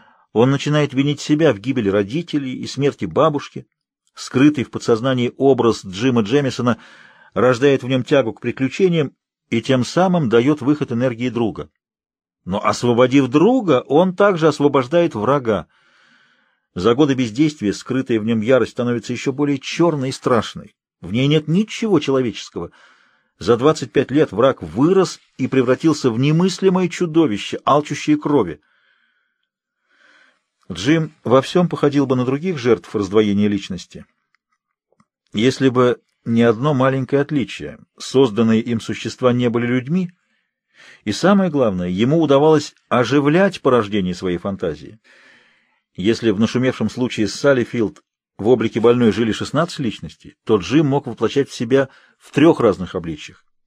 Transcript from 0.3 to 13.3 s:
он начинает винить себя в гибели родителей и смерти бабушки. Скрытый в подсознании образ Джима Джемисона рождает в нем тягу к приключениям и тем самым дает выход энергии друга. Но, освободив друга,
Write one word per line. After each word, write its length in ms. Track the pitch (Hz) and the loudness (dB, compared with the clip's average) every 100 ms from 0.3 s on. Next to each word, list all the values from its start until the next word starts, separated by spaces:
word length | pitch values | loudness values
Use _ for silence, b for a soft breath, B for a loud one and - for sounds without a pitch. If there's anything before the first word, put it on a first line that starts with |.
он 180 | 107 127 | 2 2
начинает 420 | 139 147 151 147 | 2 0 0 0
винить 280 | 127 139 143 | 0 -2 -2
себя 320 | - 151 160 | -2 2 2
в 60 | 104 | 0
гибели 280 | 113 127 101 | -2 -2 0
родителей 640 | 98 101 139 170 151 131 | 0 -2 -6 -6 -6 -6
и 140 | 127 - | -10 -10
смерти 380 | - 143 - 98 | -4 -4 -4 -6
бабушки. 600 | 78 156 143 - - - _ _ _ _ | 0 0 0 -8 -16 -20 _ _ _ _
Скрытый 520 | - - 127 147 147 110 | -20 -6 4 4 4 -6
в 60 | |
подсознании 640 | 113 - 113 127 127 120 - | -6 -2 0 0 -2 -2 0
образ 480 | 135 127 117 104 98 | 2 4 2 0 -6
Джима 380 | 92 127 120 | -4 0 0
Джемисона 540 | 101 139 139 - 123 113 B B B B B | 0 0 -2 -2 -2 -2 B B B B B
рождает 500 | 95 123 120 143 135 | 0 0 2 2 2
в 40 | 123 | 0
нем 160 | 131 | -4
тягу 300 | 120 143 113 | 0 0 0
к 80 | 104 | -4
приключениям 760 | 120 113 135 - 185 170 160 - _ _ _ | -8 -4 -6 0 0 2 -2 -8 _ _ _
и 120 | 117 | -4
тем 240 | 113 131 120 | 0 0 0
самым 420 | - 185 180 135 | 0 2 2 2
дает 320 | 117 123 151 | 2 2 0
выход 320 | 120 147 135 | 0 -2 -2
энергии 380 | 117 131 113 123 | -2 -2 -2 -6
друга. 400 | 113 113 76 71 _ _ _ _ _ _ _ | -2 -4 -4 -14 _ _ _ _ _ _ _
Но, 180 | - 98 | -8 -2
освободив 680 | 107 104 120 117 127 135 | -2 0 0 2 4 4
друга, 560 | 131 | 2